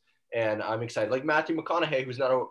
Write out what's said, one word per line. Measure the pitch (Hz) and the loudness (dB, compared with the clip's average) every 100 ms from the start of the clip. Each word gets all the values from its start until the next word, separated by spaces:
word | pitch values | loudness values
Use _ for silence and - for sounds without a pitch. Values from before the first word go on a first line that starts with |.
| _ _ _ | _ _ _
And | 117 110 107 | -2 0 0
I'm | 95 113 | -2 -4
excited. | 117 - 107 | -4 -2 0
Like | 131 151 | 0 2
Matthew | 151 156 160 | 2 2 -2
McConaughey, | - 165 156 139 127 | 0 0 0 0 -2
who's | 123 | -2
not | 131 | 2
a, | 127 113 | 2 0